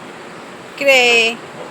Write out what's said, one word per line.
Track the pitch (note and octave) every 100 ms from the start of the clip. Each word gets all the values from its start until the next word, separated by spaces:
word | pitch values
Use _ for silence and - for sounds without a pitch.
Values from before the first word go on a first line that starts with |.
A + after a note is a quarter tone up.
| - - - - - - - -
কিরে, | C#4 C4 B3 A#3 A3+ A#3 - - -